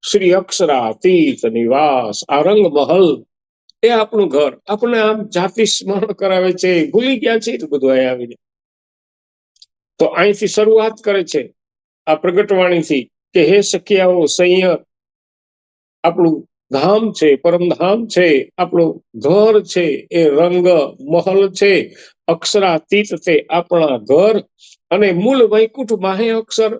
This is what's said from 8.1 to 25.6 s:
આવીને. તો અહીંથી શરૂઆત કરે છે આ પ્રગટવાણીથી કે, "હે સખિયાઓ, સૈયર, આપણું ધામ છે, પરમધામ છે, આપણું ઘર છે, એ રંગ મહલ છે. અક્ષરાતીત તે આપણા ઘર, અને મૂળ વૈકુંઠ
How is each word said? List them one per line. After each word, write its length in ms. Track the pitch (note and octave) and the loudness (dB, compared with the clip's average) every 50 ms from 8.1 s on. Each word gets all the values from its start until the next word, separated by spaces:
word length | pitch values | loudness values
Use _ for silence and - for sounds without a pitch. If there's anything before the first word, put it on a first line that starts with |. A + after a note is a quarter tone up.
આવીને. 240 | B2+ B2 B2 A#2 A#2 _ _ _ _ _ _ _ _ _ _ _ _ _ _ _ _ _ _ _ _ _ _ _ _ _ - _ _ _ _ _ _ | -2 -6 -8 -12 -14 _ _ _ _ _ _ _ _ _ _ _ _ _ _ _ _ _ _ _ _ _ _ _ _ _ -20 _ _ _ _ _ _
તો 80 | _ D#3+ | _ -2
અહીંથી 420 | - - - F3 G#3 G3+ G3+ A3 | -2 0 0 0 0 0 0 -4
શરૂઆત 460 | F#3 - A#3 G#3+ G#3+ A3 A3 A3 A3 A3 A3 - | -4 0 0 2 4 4 4 2 0 -4 -4 -4
કરે 200 | G#3+ G3+ G3 F3 | -2 -2 -2 -4
છે 300 | D#3 - D3 B2 - _ _ _ _ _ _ _ _ _ _ _ | -4 -6 -6 -6 -6 _ _ _ _ _ _ _ _ _ _ _
આ 80 | - D#3 | -4 -2
પ્રગટવાણીથી 880 | D3+ - F3 F3 F#3+ G#3 G3+ G3+ F#3 F3+ F3+ F3 E3+ D#3 - D3+ C3+ A#2 | 0 0 -2 0 0 0 0 0 0 2 2 0 0 -2 -2 -4 -4 -4
કે, 420 | _ _ _ _ _ _ F#3 D#3 | _ _ _ _ _ _ 2 4
"હે 160 | D3 F#3+ G#3 | 4 4 2
સખિયાઓ, 640 | G3+ - - F3 _ - G#3 F#3+ F#3 F3+ F3+ F3+ E3 | 2 0 -4 -6 _ 0 0 2 2 2 2 2 0
સૈયર, 600 | C#3+ - - F3+ F3+ F3+ F#3+ F#3 F#3 E3+ - _ _ _ _ _ _ _ _ _ _ _ _ _ _ _ _ _ _ _ _ _ _ _ _ - | 0 0 0 2 2 2 2 2 0 0 -2 _ _ _ _ _ _ _ _ _ _ _ _ _ _ _ _ _ _ _ _ _ _ _ _ -2
આપણું 440 | E3+ E3+ F3+ F4+ F3 D#3 - - _ _ _ _ _ | -2 0 2 2 2 0 -2 -8 _ _ _ _ _
ધામ 400 | C3 C3+ C#3 F3 G3+ A3 A3+ G#3+ | -4 -2 0 2 2 2 0 -2
છે, 240 | F3+ - D#3+ D3+ C#3 | -2 0 2 2 2
પરમધામ 720 | C3+ - E3+ E3+ F3 F3 F3+ D#3+ - D#3+ F#3 G3+ A#3 A#3 | 2 2 0 0 0 0 -2 -2 -2 0 -2 0 -2 -4
છે, 440 | G#3 - F3+ F3+ E3 D3+ C3+ - - _ | -4 0 0 2 2 2 0 -2 -4 _
આપણું 460 | - F3+ E3+ - F3 E3 D#3+ - - _ _ _ | -6 -6 -2 0 0 0 0 -2 -8 _ _ _
ઘર 460 | A2+ G#2+ C#3 E3+ G3+ G#3+ A3 G#3+ G#3+ | -6 -2 0 2 4 4 4 2 2
છે, 460 | G3 - - F#3 F3 D#3+ C3+ C#3 - _ | 0 -2 -4 -4 -2 -2 -4 -6 -8 _
એ 180 | - E3+ E3 D3+ | -2 0 2 2
રંગ 380 | C#3 D3 E3+ F3+ F3+ F3+ F3 F3+ F3+ D#3+ C#3+ - - - | 2 2 2 2 2 2 2 2 2 2 0 -2 -8 -16
મહલ 500 | C3 C#3+ D#3+ E3+ E3+ F#3+ F#3+ G3 G3 G3 | -6 -2 -2 0 0 0 0 2 0 0
છે. 440 | F#3 - G3+ G3+ F#3+ D#3+ - - - - - - _ _ _ | 0 0 0 2 2 0 -2 -4 -14 -20 -20 -20 _ _ _
અક્ષરાતીત 880 | - E3+ E3 - - - G#3 G3 F#3+ E3 D#3 _ _ - G#3 G#3 G3+ - D#3+ - | -4 -4 -4 -4 -2 -2 0 0 0 0 -2 _ _ -2 -2 -2 -2 -8 -8 -2
તે 200 | F3+ E3 D3 - _ | 0 0 0 0 _
આપણા 480 | D#3+ E3+ E3+ _ F3+ E3+ D#3+ D3 C3 | -4 -4 -2 _ 0 0 0 0 -2
ઘર, 460 | A#2 G#2 G#2+ C3+ D3+ F#3+ G#3+ A3 G3+ - _ _ _ _ - - _ _ _ | -4 -2 2 2 4 4 4 2 0 -4 _ _ _ _ -20 -20 _ _ _
અને 200 | E3+ F#3+ G#3 G3 | 0 0 2 2
મૂળ 320 | F3+ E3+ G3 B3 C4+ C4 A#3+ | 0 0 0 0 2 2 2
વૈકુંઠ 500 | G#3 G#3 A3 | 2 4 0